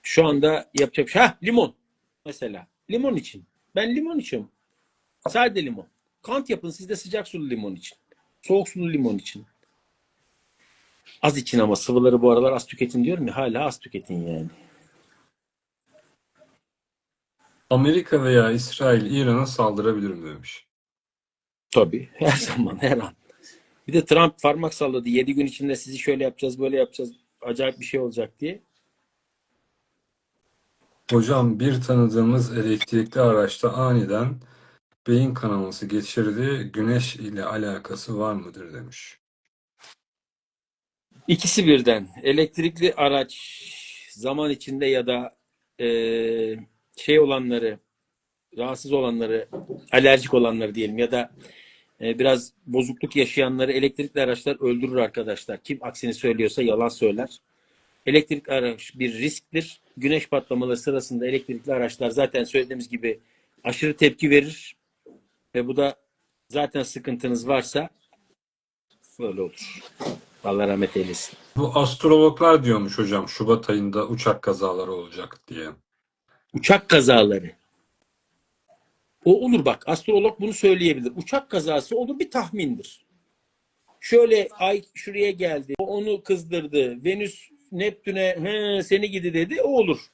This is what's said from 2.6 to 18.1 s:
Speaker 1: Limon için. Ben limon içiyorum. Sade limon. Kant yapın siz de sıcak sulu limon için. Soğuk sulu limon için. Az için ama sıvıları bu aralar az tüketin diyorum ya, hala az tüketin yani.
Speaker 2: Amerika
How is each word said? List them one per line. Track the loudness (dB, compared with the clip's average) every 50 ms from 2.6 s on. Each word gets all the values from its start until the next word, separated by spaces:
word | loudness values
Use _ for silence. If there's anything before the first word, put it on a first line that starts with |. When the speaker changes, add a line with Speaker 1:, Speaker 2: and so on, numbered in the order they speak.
| -18 _ _ _ _ -4
Speaker 1:
Limon | -4 -2 0 0 -2
için. | -2 -6 -8 -18 -20 -20 _ _ _ _ _ _
Ben | -2 -2 0 -2
limon | -2 -2 -2 -4 -6
içiyorum. | -6 -4 -8 -8 -8 -10 _ _ _ _ _ _ _ _ _ _ _ _ _ _ _ -2
Sade | 0 2 2 2 0 -4 -6
limon. | -6 -8 -10 -14 _ _ _ _ _ _ _
Kant | _ -6 -6 -6 -4 -4
yapın | -6 -6 -6 -14
siz | -14 -14 -10 -10
de | -10
sıcak | -10 -8 -8 -8 -8 -8 -8
sulu | -10 -10 -6 -6
limon | -6 -6 -6 -10 -10
için. | -12 -16 -20 -20 _ _ _ _ _ _ _ _ _
Soğuk | _ 0 0 0 0 -2
sulu | -6 -6 -4 -2
limon | 0 0 0 0 -2 -4
için. | -8 -12 -16 -16 -20 _ _ _ _ _ _ _ _ _ _ _ _ _ _ _ _ _ _ _ _ _ _ _ _ _ _ _ _ _ _ _ _ -20 -8 _
Az | 0 0 0
için | 0 -6 0 2 2
ama | 2 2 0
sıvıları | -2 -2 0 2 4 4 4 4 6
bu | 4 4
aralar | 4 4 2 2
az | 0 -2 -6
tüketin | -10 -6 -6 -6 -4 0 -2 0
diyorum | 0 -2 -4 -4
ya, | -6 -4
hala | -4 -4 -4 -4 -4 -4
az | -6 -6 -10
tüketin | -18 -14 -14 -14 -10 -8 -8 -8 -6
yani. | -6 -8 -8 -8 -10 -14 _ -20 _ _ _ _ _ _ _ _ _ _ _ _ _ _ _ _ _ _ _ _ _ _ _ _ _ _ _ _ _ _ _ _ _ _ _ _ _ _ _ _ _ _ _ _ _ _ _ _ _ _ _ _ _ _ _ _ _ _ _ _ _
Speaker 2:
Amerika | 4 4 6 4 4 2 2 2